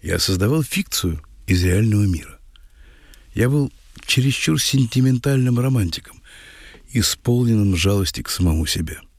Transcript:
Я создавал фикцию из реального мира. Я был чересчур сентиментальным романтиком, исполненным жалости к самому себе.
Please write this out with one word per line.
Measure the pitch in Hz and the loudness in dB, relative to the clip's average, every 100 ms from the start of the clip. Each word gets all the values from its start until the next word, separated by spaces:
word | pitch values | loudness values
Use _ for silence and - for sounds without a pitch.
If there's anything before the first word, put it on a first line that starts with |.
Я | 76 87 | -4 -4
создавал | - 95 104 151 | 0 0 2 0
фикцию | 143 - 196 - 90 78 - - - | -2 -4 -4 -4 -4 -6 -10 -20 -2
из | 92 | 0
реального | 90 92 110 104 | 2 2 2 2
мира. | 101 85 - - - - - - - - - - - | 2 -2 -6 -20 -20 -20 -20 -20 -20 -20 -20 -20 -14
Я | - 120 | -2 0
был | 147 139 - - - - | 2 -2 -6 -20 -20 -4
чересчур | - 131 127 - 156 | 0 0 0 -2 0
сентиментальным | - 131 123 131 131 127 139 135 127 123 | 0 0 0 2 2 2 0 0 2 0
романтиком, | 127 123 95 - - - - - - - - - - | 0 0 -2 -4 -14 -20 -20 -20 -20 -20 -20 -20 -6
исполненным | 120 104 - - 123 120 110 101 90 | -2 -2 -2 -2 0 2 2 2 2
жалости | 95 101 92 - | 2 0 -2 -6
к | - | -8
самому | - 90 78 78 | -2 0 0 -2
себе. | - 78 - - | -4 -6 -10 -18